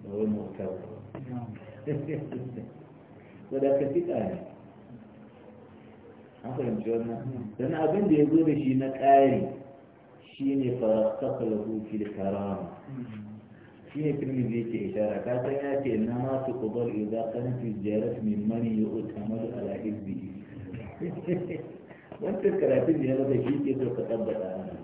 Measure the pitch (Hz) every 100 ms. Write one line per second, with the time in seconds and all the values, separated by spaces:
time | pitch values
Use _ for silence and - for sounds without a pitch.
0 | 95 101 107 104 92 - 95 92 - -
1 | - - 131 123 113 - - - - 143
2 | 156 151 151 127 127 - - - - -
3 | - - - - - 135 135 139 - 175
4 | - 123 185 180 - - - - - -
5 | - - - - - - - - - -
6 | - - - - - 131 120 107 107 117
7 | 117 117 131 123 104 - 131 160 160 196
8 | 196 151 147 160 151 139 131 131 135 -
9 | 135 139 135 110 95 - - - - -
10 | - - - - 139 139 127 - 110 110
11 | 107 - 131 113 113 107 107 110 104 107
12 | 104 101 98 98 101 95 90 - - 131
13 | 117 107 104 107 - - - - - 147
14 | 151 135 123 127 110 117 113 110 98 107
15 | 104 98 120 123 139 139 139 139 135 110
16 | 113 123 131 135 131 117 110 117 117 107
17 | 107 110 113 120 123 127 117 101 104 107
18 | 117 - 107 101 104 117 117 110 107 110
19 | 104 104 104 110 117 - 98 98 107 104
20 | 98 - - - - - - - - -
21 | 170 - 165 170 - 156 - - - -
22 | - - 160 208 202 - 135 131 - 151
23 | 131 131 135 123 127 143 139 127 123 -
24 | 113 110 101 - 92 95 - -